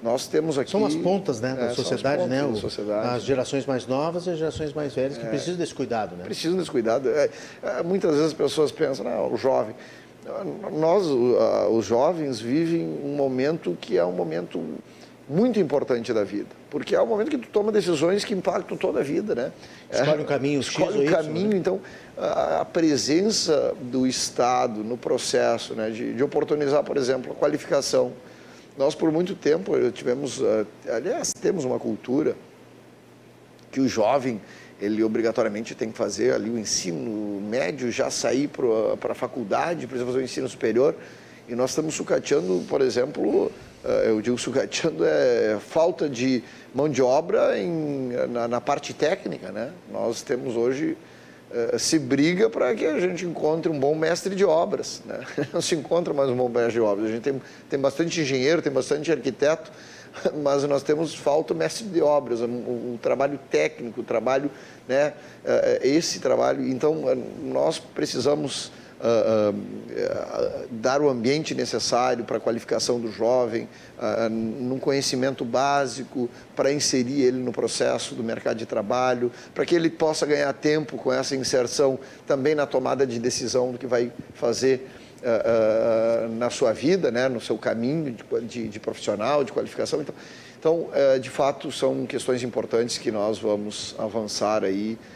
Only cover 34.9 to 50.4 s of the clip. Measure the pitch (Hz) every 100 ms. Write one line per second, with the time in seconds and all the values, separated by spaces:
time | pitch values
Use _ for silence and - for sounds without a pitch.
34.9 | 107 110 110 117 113 110 104 117 - 110
35.9 | 110 104 101 120 123 107 117 104 - 180
36.9 | 160 123 107 104 101 104 120 165 147 123
37.9 | 107 131 - 120 127 147 - 123 110 107
38.9 | 107 110 117 123 135 101 120 156 160 123
39.9 | 127 123 127 127 151 131 - 117 113 143
40.9 | - - - - - - 120 131 - 156
41.9 | 139 - 151 - 143 180 180 143 147 131
42.9 | 113 135 - - - - - - - -
43.9 | 107 104 110 110 120 - 117 101 - 165
44.9 | 156 160 151 135 117 110 104 - 165 170
45.9 | 170 151 117 131 127 - - - 123 151
46.9 | 131 127 139 170 - - - 185 165 151
47.9 | 139 127 123 127 120 117 120 - 143 -
48.9 | 127 147 190 202 139 - 101 123 180 -
49.9 | 104 110 117 - 123